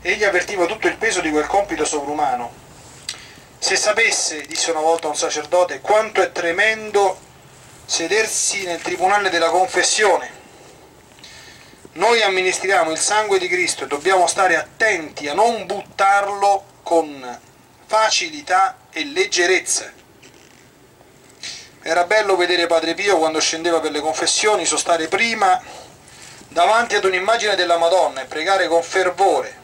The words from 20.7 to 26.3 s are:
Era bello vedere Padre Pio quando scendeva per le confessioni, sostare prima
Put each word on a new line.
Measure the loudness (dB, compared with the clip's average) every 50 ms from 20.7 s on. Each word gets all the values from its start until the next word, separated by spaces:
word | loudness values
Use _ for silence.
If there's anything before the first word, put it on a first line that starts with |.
| _ _ -20 _ _ _ -20 -20 _ -20 -20 -20 -20 -16 -16 -14 -14 -16 -18 -20 -20 -14
Era | -4 0 0 0 2
bello | 4 2 2 4 2 2
vedere | 2 2 2 2 0 2
Padre | 2 2 2 2 0
Pio | -4 -2 0 2 2
quando | 4 2 2 0 0
scendeva | -2 -2 -2 -2 0 0 0 2
per | 0 -2
le | -4 -2
confessioni, | -4 -4 -4 -2 -2 -2 -2 0 2 2 2 2 0
sostare | -2 -2 -2 0 0 0 0 0 -2
prima | -2 -2 0 -2 0 0 2 2 2 2 -2 -12 -18 -20 -20 -20 -20 -20 -20 -20 -20 -20 -20 -20